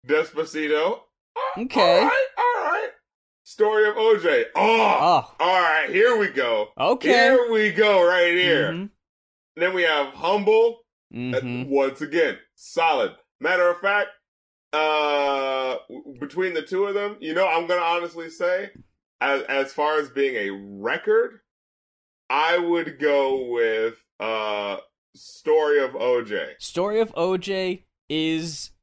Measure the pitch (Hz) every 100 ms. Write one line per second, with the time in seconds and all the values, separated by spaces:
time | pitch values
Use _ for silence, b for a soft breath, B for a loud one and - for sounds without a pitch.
0 | 123 156 160 147 160 156 151 151 170 233
1 | _ _ _ - 539 - 254 - 185 175
2 | - - 523 - 494 494 294 370 494 -
3 | _ _ _ _ _ - 214 214 214 214
4 | 220 208 170 135 113 - 220 226 214 160
5 | 156 160 - - 170 185 170 156 143 170
6 | 233 226 202 139 123 113 107 - 156 262
7 | 294 247 240 262 240 226 214 170 214 196
8 | 175 180 175 175 180 143 107 175 202 _
9 | _ _ _ _ _ - 175 185 170 151
10 | 139 - 165 208 202 220 233 233 _ _
11 | _ 117 123 127 127 123 127 139 135 135
12 | 147 160 147 - _ _ - - 165 143
13 | 107 - _ _ 156 180 175 175 196 202
14 | 196 - _ _ _ _ _ 151 156 151
15 | 147 147 143 139 135 131 131 123 - 131
16 | - 127 143 170 185 165 147 190 202 202
17 | 202 208 160 165 185 165 170 180 170 175
18 | 170 165 165 165 175 180 202 - - _
19 | _ _ 135 139 - 139 135 - 151 156
20 | 147 127 139 120 98 98 101 101 107 165
21 | - 220 240 - _ _ _ _ _ _
22 | _ _ _ 135 160 175 170 170 156 135
23 | 147 143 135 135 127 120 113 110 113 113
24 | _ _ 107 110 107 104 101 95 - _
25 | _ _ - - - 156 151 147 131 123
26 | 123 123 113 101 78 - - 170 190 214
27 | 220 - 175 185 185 190 185 185 _ _
28 | _ 156 160 160 170 147 - _